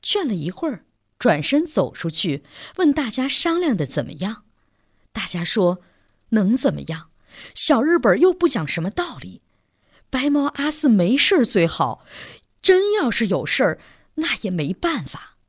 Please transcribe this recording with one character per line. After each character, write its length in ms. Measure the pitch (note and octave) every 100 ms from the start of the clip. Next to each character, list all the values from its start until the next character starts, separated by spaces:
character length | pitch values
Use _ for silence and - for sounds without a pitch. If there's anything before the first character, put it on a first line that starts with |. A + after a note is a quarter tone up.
劝 240 | - G#4 D#4+
了 80 | F#3+
一 160 | D3+
会 160 | F#3 D#4+
儿， 180 | G#3 _ _ _ _
转 240 | A#3+ D3+
身 240 | C#3 D4 E4+
走 280 | - C3+
出 160 | - E3
去， 340 | - F3+ C#3 _ - - -
问 160 | E4+
大 160 | C#4+ B3+
家 180 | B3+ C4+
商 320 | - F4 E4+
量 160 | F4 G3
的 100 | C#3+
怎 180 | - -
么 60 | D3+
样。 240 | F#3 A3+ _ _ _ _ _ _ _
大 120 | - -
家 200 | F3 E3+
说 360 | A3+ F3+ F3+ _ _ _ _ _
：“能 260 | A3 F#3+ B3+
怎 160 | A3+
么 80 | D3 C#3+
样？ 220 | D#3+ - _ _ - - -
小 260 | - C4
日 160 | D4 E4+
本 140 | A3
儿 80 | F#3+
又 140 | F4+
不 140 | F4+ E4+
讲 180 | G3 D3+
什 160 | -
么 80 | E3
道 260 | C4+ F4 A#3
理。 240 | F#3 F3+ _ _ _ _ _ _ _
白 200 | B3+ C#4+
毛 180 | C#4+ C#4+
阿 220 | - D4
四 200 | D4 D4
没 280 | G#3+ F3 C4+
事 180 | - F#4
儿 100 | A3
最 200 | G3 E3
好， 400 | - C3 - _ - - - _ _
真 320 | - F#4 G4+
要 160 | G#4 C4+
是 180 | - G#3+
有 180 | D3 -
事 180 | -
儿， 160 | G#3 D#3 - _ _ -
那 200 | E4 -
也 100 | G3
没 220 | F3+ D3
办 320 | F#3 E4+ D4 C3
法。 320 | - - _